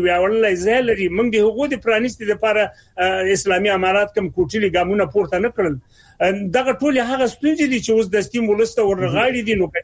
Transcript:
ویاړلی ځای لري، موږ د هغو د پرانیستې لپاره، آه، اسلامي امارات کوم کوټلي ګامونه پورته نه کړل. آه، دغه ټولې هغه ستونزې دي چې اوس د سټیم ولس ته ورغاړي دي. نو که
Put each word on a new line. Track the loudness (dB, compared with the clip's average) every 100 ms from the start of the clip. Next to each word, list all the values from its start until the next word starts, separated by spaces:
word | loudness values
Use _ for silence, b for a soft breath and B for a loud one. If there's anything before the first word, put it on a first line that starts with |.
ویاړلی | 2 2 2 2 2
ځای | 0 0 2
لري، | 0 0 -2
موږ | 0 0
د | 2
هغو | 2 0 -4
د | -2
پرانیستې | 0 0 -2 -4 -4
لپاره، | -2 0 0 -2 b b -2
آه، | -2 0 0 0
اسلامي | 0 0 0
امارات | 0 2 2 0
کوم | -2 -2
کوټلي | -2 -2 -2 0 0
ګامونه | 0 0 0
پورته | 0 0 -2
نه | -2
کړل. | -2 -2 -4 b b b -2
آه، | 0 0 -2 0
دغه | 0
ټولې | 0 0 0 -2
هغه | -2 -2
ستونزې | 0 -2 0 0
دي | -2
چې | 2
اوس | 2 2
د | -2 -2
سټیم | -2 0
ولس | 2 0
ته | 2
ورغاړي | 0 0 -2 0 0 0 -2
دي. |
نو | 0 -2
که | -4